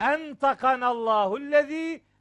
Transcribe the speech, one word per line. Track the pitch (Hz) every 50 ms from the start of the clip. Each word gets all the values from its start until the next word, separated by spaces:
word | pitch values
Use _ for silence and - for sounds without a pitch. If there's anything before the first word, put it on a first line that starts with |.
"Entakanallahullezî | 214 247 285 311 320 302 277 - - 269 262 262 - 262 262 254 247 247 247 233 226 226 220 214 208 190 196 262 285 285 294 294 302 285 302 320 320 330 330 277 _ _ _ _